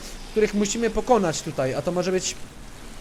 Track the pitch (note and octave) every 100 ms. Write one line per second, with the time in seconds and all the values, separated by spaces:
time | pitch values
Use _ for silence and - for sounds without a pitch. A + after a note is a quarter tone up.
0 | - - - G#3+ G#3+ G#3 G3+ A#3 A3+ A3
1 | G#3+ A#3 F3 D3 D#3+ C#3+ C3 B2+ F3+ F3
2 | F3 F#3 - - - - - - - -